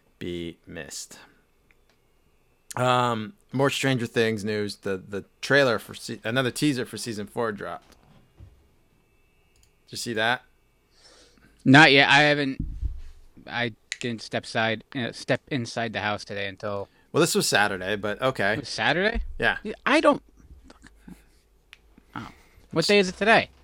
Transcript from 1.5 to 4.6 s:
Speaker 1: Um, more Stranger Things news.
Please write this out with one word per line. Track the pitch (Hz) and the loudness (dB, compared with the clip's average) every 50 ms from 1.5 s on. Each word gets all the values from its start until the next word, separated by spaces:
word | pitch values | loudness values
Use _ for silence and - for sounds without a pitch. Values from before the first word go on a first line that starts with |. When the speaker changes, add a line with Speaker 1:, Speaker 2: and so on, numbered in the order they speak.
| _ _ _ _ _ _ _ _ _ _ _ _ _ _ _ _ _ _ _ _ _ _ _ - - | _ _ _ _ _ _ _ _ _ _ _ _ _ _ _ _ _ _ _ _ _ _ _ -12 -6
Speaker 1:
Um, | - 123 127 123 123 123 120 117 110 110 101 - _ _ _ - | -2 0 2 4 4 2 2 0 -2 -6 -8 -14 _ _ _ -2
more | 127 139 139 | 0 0 0
Stranger | 131 - - 135 131 120 120 | 0 0 0 0 0 0 -2
Things | 113 - 123 113 113 110 104 95 | -2 0 0 0 0 0 -2 -4
news. | 110 107 104 | -4 -4 -4